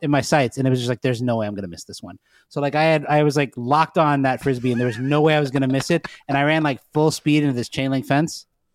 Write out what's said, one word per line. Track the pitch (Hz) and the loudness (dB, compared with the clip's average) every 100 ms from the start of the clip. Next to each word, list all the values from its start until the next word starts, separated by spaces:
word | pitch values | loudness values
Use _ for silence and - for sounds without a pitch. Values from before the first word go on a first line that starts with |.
in | 143 | 0
my | 143 | 0
sights, | - 156 120 - | 2 0 0 0
and | 131 | 0
it | |
was | 127 | 0
just | 123 | -2
like, | 123 | -2
"There's | 127 117 | -2 -2
no | 123 113 | -2 -2
way | 104 | -4
I'm | |
gonna | 101 92 | -6 -10
miss | 85 | -14
this | - - | -16 -18
one." | 92 92 _ _ _ | -18 -20 _ _ _
So, | 151 | -6
like, | 143 | -2
I | 147 | 2
had, | 160 156 143 | 2 2 2
I | 151 | 2
was, | 151 143 | 2 2
like, | 139 - | -2 -4
locked | 120 151 160 - | 0 2 2 2
on | 151 139 | 2 4
that | 135 123 | 2 0
Frisbee, | 143 123 127 | -2 0 0
and | 120 | 0
there | 123 | 0
was | 113 | -2
no | 131 147 | 0 2
way | 156 151 | 4 2
I | |
was | 139 | 0
gonna | 135 131 | 0 0
miss | 135 - | 0 0
it. | 170 - - - | -2 -2 -16 -4
And | 170 | 0
I | |
ran, | - 160 | 2 2
like, | 147 120 _ | 0 -4 _
full | 151 156 | 0 0
speed | - 151 151 | 0 0 2
into | 147 | 2
this | 123 - | -2 -6
chain | - 135 | -4 -2
link | 135 135 | -4 0
fence. | 139 170 - - _ _ | 0 0 -6 -18 _ _